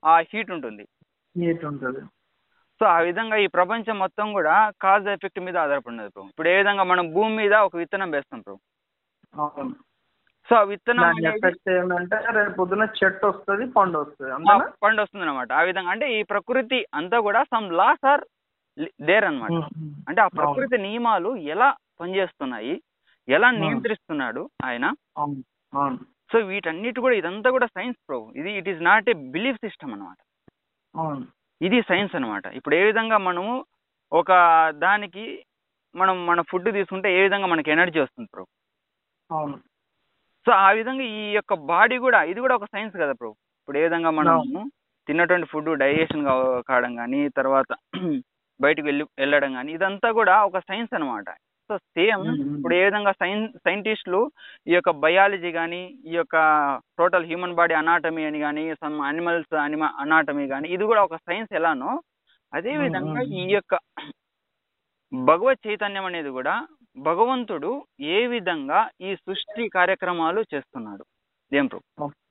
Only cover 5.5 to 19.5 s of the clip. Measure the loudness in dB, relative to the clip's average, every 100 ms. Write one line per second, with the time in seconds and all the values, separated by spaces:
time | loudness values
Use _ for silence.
5.5 | -2 0 -2 -4 -10 -12 -14 -14 -2 2
6.5 | 4 4 2 2 2 2 0 0 2 4
7.5 | 4 4 0 -4 -4 -2 -4 -6 -12 -16
8.5 | -18 _ _ _ _ _ _ _ -8 -6
9.5 | -6 -10 -12 _ _ _ _ _ _ 4
10.5 | 4 4 0 -2 4 4 4 0 2 0
11.5 | 0 0 0 0 -2 -2 -4 0 0 0
12.5 | 0 0 0 0 2 0 2 -2 -2 -4
13.5 | -4 0 2 2 0 -6 -8 -10 0 4
14.5 | 4 4 0 0 2 -2 -4 -6 -4 -2
15.5 | 2 2 0 -4 -4 -2 -2 -2 -4 -2
16.5 | -2 0 -2 -2 -6 -2 0 2 2 2
17.5 | -2 0 2 4 4 4 2 0 _ _
18.5 | _ _ -12 -10 -4 2 4 2 0 -2